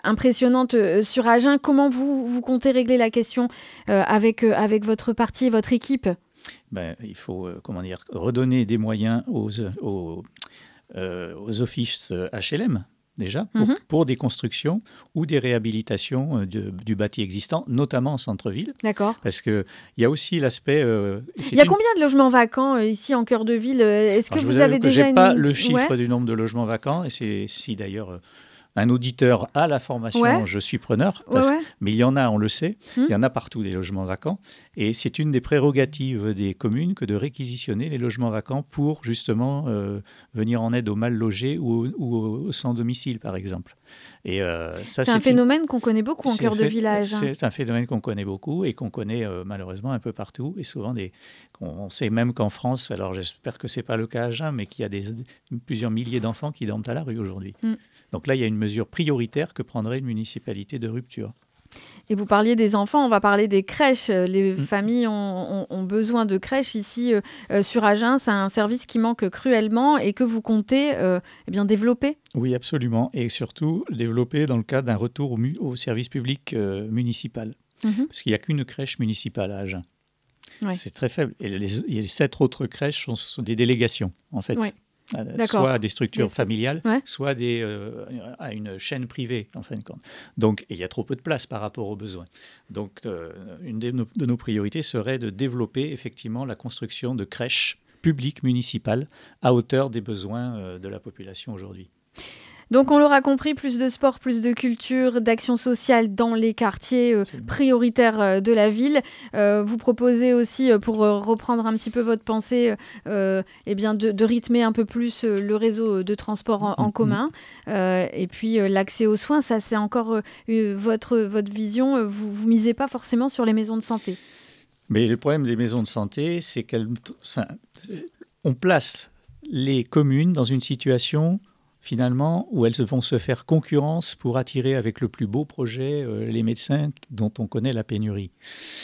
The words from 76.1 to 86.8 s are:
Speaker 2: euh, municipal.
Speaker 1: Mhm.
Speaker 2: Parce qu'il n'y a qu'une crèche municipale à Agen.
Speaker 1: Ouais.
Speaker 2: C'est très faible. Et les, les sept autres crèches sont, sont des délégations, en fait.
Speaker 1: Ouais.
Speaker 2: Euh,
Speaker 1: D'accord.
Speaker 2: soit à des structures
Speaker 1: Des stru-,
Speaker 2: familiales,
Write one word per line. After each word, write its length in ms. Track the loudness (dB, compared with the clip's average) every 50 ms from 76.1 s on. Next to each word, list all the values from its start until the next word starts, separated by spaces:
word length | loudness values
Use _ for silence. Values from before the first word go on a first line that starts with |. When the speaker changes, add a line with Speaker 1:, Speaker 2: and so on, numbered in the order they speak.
| -6 -6 -4 -4 -4 -6 _ -6 -4
Speaker 2:
euh, 340 | -2 -2 -2 -2 -4 -4 -4
municipal. 640 | -2 -2 0 0 -2 -4 -4 -6 -8 -10 -10 -10 -12 -14 _ _ _ _ -2
Speaker 1:
Mhm. 240 | -2 0 0 -2
Speaker 2:
Parce 140 | -4 -4 -4
qu'il 100 | -2 0
n'y 40 | 0
a 40 | 0
qu'une 240 | 0 -2 -2 -2 -2
crèche 360 | -4 -8 -8 -8 -6 -4 -2
municipale 520 | -2 -2 0 -2 -4 -4 -4 -4 -4 -4
à 60 | -6
Agen. 260 | -6 -6 -6 -6 -8 -10 _ _ _ _ _ _ _ _ _ _ _ -20 -20 -12 -8
Speaker 1:
Ouais. 140 | -6 -6 -6
Speaker 2:
C'est 160 | -6 -8 -10
très 180 | -8 -6 -6 -4
faible. 240 | -2 -2 -4 -4 -6 -8
Et 80 | -8 -6
les, 180 | -6 -4 -4 -2 -2 -2 -2
les 160 | -4 -4 -2 0
sept 360 | 0 2 2 2 0 0 0
autres 280 | 0 0 0 -2 -8
crèches 360 | -8 -6 -4 -4 -4 -4 -4 -6
sont, 120 | -6 -4
sont 240 | -2 -2 -2 -4 -4
des 160 | -4 -2 0
délégations, 560 | 2 4 4 4 4 2 2 2 0 -4 -4 -6 _ _ _
en 100 | -8 -6
fait. 160 | -4 -2 -2
Speaker 1:
Ouais. 140 | -2 -2 -4 -6 _ _ _ _ _ _ -12 -10
Speaker 2:
Euh, 80 | -8 -8
Speaker 1:
D'accord. 380 | -6 -4 -2 -2 0 2 2
Speaker 2:
soit 100 | 2 2
à 80 | 2 0
des 80 | -2
structures 380 | -2 -2 -2 -4 -2 0 0 -2
Speaker 1:
Des 40 | 0
stru-, 60 | 0
Speaker 2:
familiales, 460 | -2 -2 -2 -2 -2 -2 -2 -2 -2